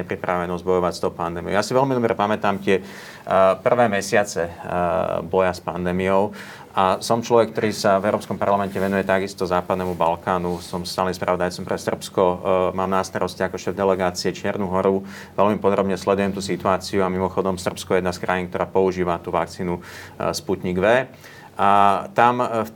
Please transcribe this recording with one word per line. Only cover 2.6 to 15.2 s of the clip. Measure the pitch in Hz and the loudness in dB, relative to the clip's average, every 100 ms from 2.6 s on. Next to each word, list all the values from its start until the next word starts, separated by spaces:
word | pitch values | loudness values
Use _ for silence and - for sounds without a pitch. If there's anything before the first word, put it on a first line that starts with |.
| 98 95 - - - - | 2 0 0 -16 -16 -12
a, | - 92 95 92 | 0 4 4 4
prvé | 123 120 120 | 2 4 2
mesiace, | 98 95 107 104 92 85 | 2 2 2 2 -2 -4
a, | 82 85 87 87 85 87 87 | -6 -6 -2 0 0 0 -2
boja | 85 92 92 90 | 0 2 2 0
s | |
pandémiou. | - 82 90 90 95 98 104 - - - - - | -6 -4 -2 0 2 2 2 -4 -16 -18 -8 0
A | 95 98 | 2 2
som | - 120 | 0 -2
človek, | 117 120 110 - | 4 4 4 2
ktorý | 110 | -2
sa | 98 110 98 | 0 2 2
v | 101 | 2
Európskom | 104 - 95 | -2 -2 -4
parlamente | 98 101 98 98 | 0 0 0 -2
venuje | 98 98 95 | 0 0 2
takisto | 95 95 - 90 | 0 0 -4 0
Západnému | 90 90 92 92 85 | 0 0 -2 -2 0
Balkánu. | 82 85 - 92 87 87 | 0 0 0 0 0 -4
Som | 85 92 | -6 -8
stálym | 87 - 92 90 | -6 -2 -2 -2
spravodajcom | 92 90 90 - | 0 0 0 -4
pre | 95 90 | -6 -4
Srbsko. | - - - - | -4 -6 -4 2
E, | 92 90 - 95 92 92 | 2 2 0 2 2 0
mám | 95 | 0
na | 95 95 | 0 -2
starosti | 113 92 - | -4 -4 -2
ako | 92 92 | -4 -4
šéf | - | -6
delegácie | 92 98 95 92 90 95 87 | 0 2 2 0 -2 -4 -4
Čiernu | 101 101 95 | -4 -2 -2
Horu. | 92 95 95 98 - | 0 2 2 -2 -16